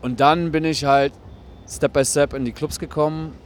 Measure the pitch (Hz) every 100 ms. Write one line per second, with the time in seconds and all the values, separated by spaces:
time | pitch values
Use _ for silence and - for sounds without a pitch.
0 | 127 123 139 165 170 156 160 156 143 139
1 | 139 - - - - - - - 143 143
2 | 135 147 143 135 123 113 151 - 160 -
3 | 151 156 160 -